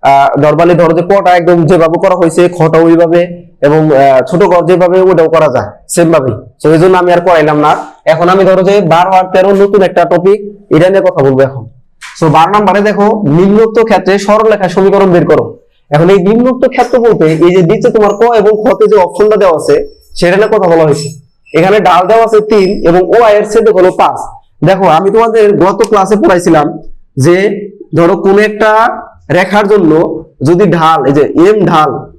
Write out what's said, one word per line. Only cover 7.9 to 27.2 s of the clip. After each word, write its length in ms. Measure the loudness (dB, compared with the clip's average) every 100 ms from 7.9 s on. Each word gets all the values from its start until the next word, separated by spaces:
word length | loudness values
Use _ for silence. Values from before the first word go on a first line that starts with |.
| -8 -4
এখন 140 | -2 0
আমি 100 | 0 2
ধরো 120 | 2 2
যে 60 | 0 0
বারো 180 | 0 0 -2
আর 60 | 0
তেরো 160 | 0 0 0
নতুন 200 | 0 0 0
একটা 140 | 0 -2
টপিক, 280 | 0 0 -2 -4 -18 _ 0
এটা 120 | 2
নিয়ে 120 | 0 0
কথা 140 | 0 -2
বলবো 160 | 0 -2
এখন। 160 | -4 -18 -20 _ _ -20 -4
So, 60 | 0 2
বারো 140 | 2 0
নম্বরে 260 | 0 0 -2
দেখো, 180 | 0 -2 -2 -2 0
নিম্নোক্ত 400 | 2 2 0 0 0
ক্ষেত্রে 240 | -2 0 -4 0
সরলরেখা 420 | 0 0 0 -2 0
সমীকরণ 340 | 0 0 0 0
বের 100 | 0
করো। 140 | -2 -2 -12 _ _ _
এখন 160 | -2 2
এই 60 | 2 0
নিম্নোক্ত 360 | 0 0 -2 -2
ক্ষেত্র 220 | -2 -2 0 0
বলতে 200 | 0 0 2 0
এই 60 | 2
যে 60 | 0
নিচে 180 | 0 0 0
তোমার 180 | 0 0
ক 20 | 0 2
এবং 100 | 0 0
খতে 220 | -2 0 2
যে 60 | 2 0
অপশনটা 320 | -2 -2 0
দেওয়া 140 | 0 -2
আছে, 160 | -2 -2 -2 -12 _ -4
সেটা 160 | -2 0
নিয়ে 120 | -2 -2
কথা 120 | 0
বলা 120 | 0 0
হয়েছে। 200 | -2 -6 -14 _ _ _ -2
এখানে 200 | 0 0 2
ঢাল 140 | 0 2
দেওয়া 140 | 0 2
আছে 120 | 0 0
তিন 180 | 0 0 -2 0
এবং 120 | 0 0 2
ও 20 | 2 2
এর 100 | 0
ছেদক 220 | 0 0 2
হলো 100 | 0 2
পাঁচ। 180 | -2 -2 -12 -16 _ _ -2
দেখো, 180 | 0 2 0
আমি 120 | 0 0
তোমাদের 300 | 0 0 0 2
গত 160 | 0 0 -2
ক্লাসে 260 | 0 0 0
পড়াইছিলাম 440 | 0 0 0 0 -2 -8 -16 -20 -14 -2